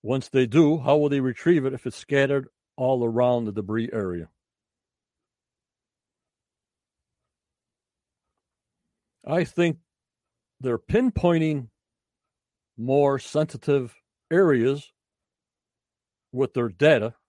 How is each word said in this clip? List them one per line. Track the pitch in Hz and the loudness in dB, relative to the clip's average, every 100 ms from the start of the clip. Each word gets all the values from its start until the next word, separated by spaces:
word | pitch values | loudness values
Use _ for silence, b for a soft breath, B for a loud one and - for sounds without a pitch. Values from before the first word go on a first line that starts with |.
Once | 107 131 - | -4 -6 -2
they | 135 | 0
do, | 123 139 151 160 | 2 4 4 2
how | 123 | 2
will | 151 147 | 2 2
they | 139 | 0
retrieve | 131 117 170 170 | -2 -2 2 2
it | 135 | 0
if | 131 123 | -6 -10
it's | - | -12
scattered | - 143 139 139 131 _ _ | -2 0 2 0 -4 _ _
all | - 127 127 | -4 -2 0
around | 117 113 123 123 | 0 0 2 0
the | 110 | -2
debris | 101 98 110 113 | -6 -4 -4 -4
area?" | 110 95 87 82 _ _ _ _ _ _ _ _ _ _ _ _ _ _ _ _ _ _ _ _ _ _ _ _ _ _ _ _ _ _ _ _ _ _ _ _ _ _ _ _ _ _ _ _ _ _ _ _ _ | -4 -6 -6 -10 _ _ _ _ _ _ _ _ _ _ _ _ _ _ _ _ _ _ _ _ _ _ _ _ _ _ _ _ _ _ _ _ _ _ _ _ _ _ _ _ _ _ _ _ _ _ _ _ _
I | - 160 | -4 -4
think | 170 - 170 160 _ _ _ _ _ _ _ _ | -2 0 0 -2 _ _ _ _ _ _ _ _
they're | 131 117 | -4 -4
pinpointing | - 214 254 - 175 165 156 147 117 _ _ _ _ _ _ _ _ _ _ - | -2 0 0 0 0 2 0 -4 -8 _ _ _ _ _ _ _ _ _ _ -10
more | 120 139 143 135 | 0 2 2 0
sensitive | - 151 156 120 - 143 120 _ _ _ _ | -4 -4 -4 -4 0 0 -2 _ _ _ _
areas | 170 180 131 120 143 - _ _ _ _ _ _ _ _ _ _ _ _ _ _ | 2 4 4 2 -2 -10 _ _ _ _ _ _ _ _ _ _ _ _ _ _
with | 127 131 | -4 -2
their | 127 120 | -2 -4
data. | 90 147 131 110 - | 2 4 4 0 -8